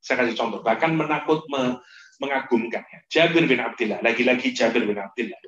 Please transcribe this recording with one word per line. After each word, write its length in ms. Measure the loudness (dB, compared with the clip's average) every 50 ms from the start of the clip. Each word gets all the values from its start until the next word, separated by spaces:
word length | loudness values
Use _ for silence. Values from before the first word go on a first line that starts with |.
| -2
Saya 240 | -2 0 0 0
kasih 80 | 0 0
contoh, 240 | -2 -4 -4 -4 -4
bahkan 400 | 0 0 0 2 2 0 2 0
menakut, 480 | 0 0 -2 -4 0 0 0 0 0
me-, 320 | -4 -4 -2 0 -2 -2 -4 -10 -20 -20 -20 -20 -20 _ _
mengagumkan. 640 | -6 -2 -2 -4 0 0 0 0 0 -2 -6 -8 -10 -10 -20 -20 _
Jabir 400 | _ 2 2 4 4 4 4 4
bin 160 | 4 2 2 0
Abdillah, 400 | -4 -4 -4 -4 -2 -2 0 0
lagi-lagi 480 | 0 0 2 2 2 2 2 0 -4
Jabir 320 | -2 0 0 2 2 2 0
bin 160 | 0 -2 -4
Abdillah 400 | -6 -10 -8 -8 -8 -8 -8 -16 -20